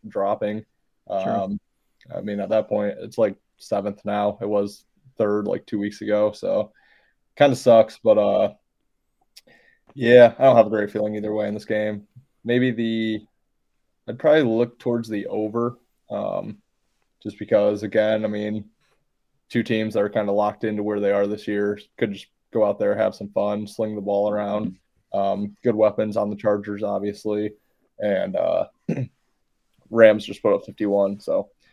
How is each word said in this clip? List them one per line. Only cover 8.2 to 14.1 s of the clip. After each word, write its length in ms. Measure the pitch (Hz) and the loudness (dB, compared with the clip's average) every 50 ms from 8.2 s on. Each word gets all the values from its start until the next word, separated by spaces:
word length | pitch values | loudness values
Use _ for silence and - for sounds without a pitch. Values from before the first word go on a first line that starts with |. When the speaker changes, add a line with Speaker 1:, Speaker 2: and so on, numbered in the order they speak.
| 104 101 101 101 107 - - _ _ _ _ _ _ _ _ _ _ _ _ _ _ _ _ - _ _ - _ _ _ _ _ _ _ - | 4 2 2 2 0 -2 -4 _ _ _ _ _ _ _ _ _ _ _ _ _ _ _ _ -20 _ _ -20 _ _ _ _ _ _ _ -8
Speaker 1:
yeah, 400 | 139 123 117 123 123 120 113 - | -2 4 8 10 10 10 10 8
I 60 | - 135 | 6 4
don't 120 | 135 123 | 6 8
have 100 | 113 104 | 6 6
a 20 | 104 | 4
great 220 | 110 107 104 101 | 2 -2 -2 -2
feeling 240 | - 107 107 107 107 | -2 -4 -4 -4 -4
either 180 | 104 104 107 107 | -6 -6 -4 -4
way 140 | 107 104 | -4 -4
in 80 | 104 104 | -4 -6
this 100 | 104 - | -8 -6
game. 420 | - 107 107 107 107 104 101 104 _ _ - _ _ _ _ - | -4 -4 -2 -2 -4 -6 -8 -12 _ _ -20 _ _ _ _ -4
Maybe 260 | 117 120 123 127 131 | 0 0 2 2 0
the, 560 | 117 113 117 113 113 113 110 110 110 104 - _ _ _ _ _ _ _ _ _ _ _ _ _ _ _ - | 0 -2 -4 -2 -2 -2 -2 -4 -4 -6 -10 _ _ _ _ _ _ _ _ _ _ _ _ _ _ _ -14
I'd 120 | - | -14